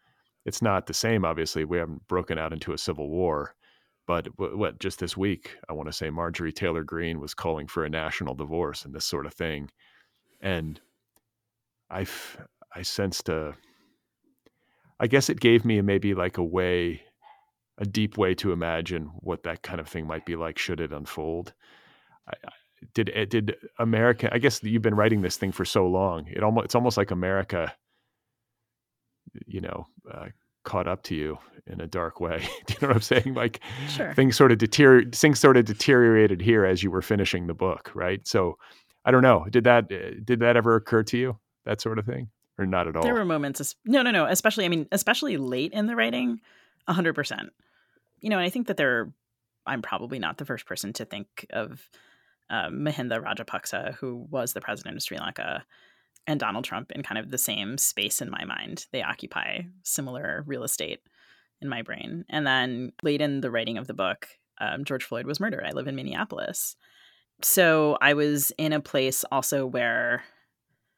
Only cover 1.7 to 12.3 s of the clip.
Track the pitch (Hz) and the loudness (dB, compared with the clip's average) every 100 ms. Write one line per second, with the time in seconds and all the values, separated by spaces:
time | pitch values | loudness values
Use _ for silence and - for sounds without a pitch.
1.7 | 87 82 76 - 90 85 82 80 80 - | -2 -2 -8 -4 -4 -2 -4 -4 -6 -6
2.7 | 76 - 76 73 82 90 76 71 _ _ | -6 -4 -6 -4 0 0 0 -4 _ _
3.7 | _ _ _ - 85 78 - - 101 95 | _ _ _ -4 -4 -4 -6 -6 -2 -4
4.7 | 55 95 - 87 - 98 90 - - - | -2 -8 -6 -6 -2 -2 -2 -6 -20 -12
5.7 | 78 76 76 80 78 85 82 82 78 92 | -10 -8 -6 -6 -4 -4 -4 -6 -2 -2
6.7 | 82 76 82 85 80 73 - 85 78 73 | -2 -4 -6 -4 -6 -8 -8 -4 -4 -6
7.7 | - 78 80 80 - 67 65 73 80 80 | -6 -4 -4 -4 -6 -6 -8 -6 -4 -4
8.7 | 71 69 71 - 76 71 - 85 73 71 | -6 -12 -10 -6 -6 -8 -8 -6 -6 -10
9.7 | _ _ _ _ _ _ _ 98 87 78 | _ _ _ _ _ _ _ -4 -4 -4
10.7 | 76 _ _ _ _ _ _ _ _ _ | -10 _ _ _ _ _ _ _ _ _
11.7 | _ - 92 95 - - | _ -12 -8 -8 -8 -14